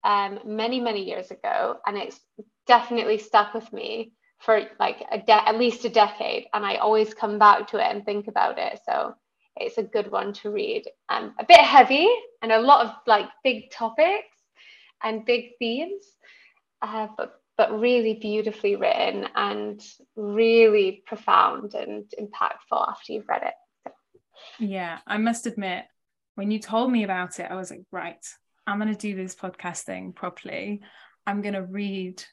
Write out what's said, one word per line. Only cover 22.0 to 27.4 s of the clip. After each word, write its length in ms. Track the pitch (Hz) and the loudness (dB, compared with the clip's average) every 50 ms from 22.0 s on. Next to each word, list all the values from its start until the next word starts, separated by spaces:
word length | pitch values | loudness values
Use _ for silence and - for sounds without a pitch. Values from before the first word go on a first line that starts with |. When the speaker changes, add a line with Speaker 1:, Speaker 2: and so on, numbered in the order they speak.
| 208 _ - - | -12 _ -12 -12
Speaker 1:
impactful 680 | 214 208 - - - - - - - _ - - - - | -12 -12 -6 -4 -4 -4 -4 -8 -8 _ -2 -2 -2 -2
after 240 | - - - - - | -4 -10 -12 -10 -10
you've 160 | - - - | -10 -6 -4
read 140 | - - - | -4 -4 -4
it. 100 | - - _ _ _ _ _ _ | -6 -8 _ _ _ _ _ _
So. 60 | - - _ _ _ _ _ _ _ _ _ - - - - 233 | -20 -20 _ _ _ _ _ _ _ _ _ -20 -20 -10 -6 -6
Speaker 2:
Yeah, 320 | 202 196 190 180 170 165 - _ | -4 -4 -4 -6 -6 -8 -10 _
I 140 | - 202 208 | -6 -2 0
must 260 | 220 233 233 233 - | 0 0 0 -2 -4
admit, 400 | 240 233 - 202 190 175 - - _ _ _ _ _ _ _ _ _ _ | -8 -6 -6 -6 -6 -6 -6 -10 _ _ _ _ _ _ _ _ _ _
when 160 | - 196 202 | -8 -4 -4
you 80 | 214 214 | -4 -4
told 340 | 214 - 214 226 240 262 | -4 -2 -2 0 0 2
me 120 | 247 233 208 | 2 0 0
about 360 | 196 190 180 180 180 - | 0 -2 -4 -4 -6 -8
it, 120 | - | -12